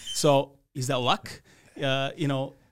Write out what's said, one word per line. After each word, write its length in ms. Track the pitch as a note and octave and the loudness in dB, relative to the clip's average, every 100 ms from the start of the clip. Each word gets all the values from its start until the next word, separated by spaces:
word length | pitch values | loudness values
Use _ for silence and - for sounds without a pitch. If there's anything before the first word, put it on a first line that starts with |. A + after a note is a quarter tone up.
| - | -10
So 420 | - D3+ C#3 C#3+ _ _ | 0 4 4 2 _ _
is 140 | C#3+ B2+ | -8 -4
that 100 | B2+ | 0
luck? 320 | B2 G3+ - - _ _ _ - | 0 0 -4 -18 _ _ _ -6
Uh, 300 | C#3 C3+ C3+ - | -2 0 -2 -2
you 100 | C#3+ | -2
know, 300 | C3+ C3+ - _ | -2 -4 -10 _